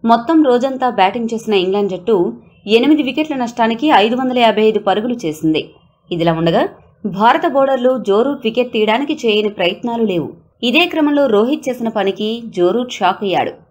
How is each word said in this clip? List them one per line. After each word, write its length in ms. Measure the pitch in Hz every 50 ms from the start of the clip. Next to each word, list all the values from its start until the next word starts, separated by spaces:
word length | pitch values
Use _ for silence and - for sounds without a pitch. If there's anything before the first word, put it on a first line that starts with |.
| - 226
మొత్తం 360 | 233 226 233 - 330 320 302
రోజంతా 460 | 262 240 247 233 269 262 254 262 247
బ్యాటింగ్ 380 | 233 - 190 190 196 240 233 220 226
చేసిన 200 | 220 220 226 214
ఇంగ్లాండ్ 380 | 196 180 185 190 208 202 196
జట్టు 460 | 180 180 180 - 226 185 175 208 233 - - - _ _ _ 196
ఎనిమిది 360 | 208 233 254 277 311 294 277
వికెట్ల 320 | 254 254 - 311 311 294
నష్టానికి 520 | 269 247 226 233 - 233 226 226 226 - 311
ఐదు 280 | 294 220 226 226 226
వందల 220 | 247 262 254 254 247
యాభై 260 | 240 226 208 208 220
ఐదు 160 | 220 202 202
పరుగులు 340 | - 202 190 202 214 240 240 233 -
చేసింది. 440 | 160 151 - - 160 156 151 - - - _ _ _ _ _ _ _
ఇదిలా 220 | 185 170 165 170 165
ఉండగా 360 | 160 165 170 165 220 311 403 - - - _ _ _ _
భారత 420 | 214 170 190 208 233 262 330 339 339
బౌలర్లు 560 | 254 277 269 277 269 254 240 254 262 254 190 190
జో 140 | 196 202
రూట్ 200 | 240 277 285 277 -
వికెట్ 280 | 220 - 247 247 247 -
తీయడానికి 400 | 226 214 214 214 240 285 285 311
చేయని 360 | - - 233 208 208 208 214
ప్రయత్నాలు 540 | 208 - 190 170 190 - - 240 233 233 226
లేవు. 300 | 208 185 170 143 120 - - _ _ _ _ -
ఇదే 220 | 240 233 311 349
క్రమంలో 420 | 349 349 320 302 294 294 285 285 269
రోహిత్ 420 | 214 202 214 247 294 - - 269
చేసిన 200 | 247 247 240 226
పనికి 540 | 226 220 196 196 190 190 214 214 226 233 233
జో 260 | 226 170 180 175 180
రూట్ 200 | 190 233 247 247
షాక్ 320 | - - 208 180 190 185 214
అయ్యాడు. 280 | 202 175 147 120 - - - _ _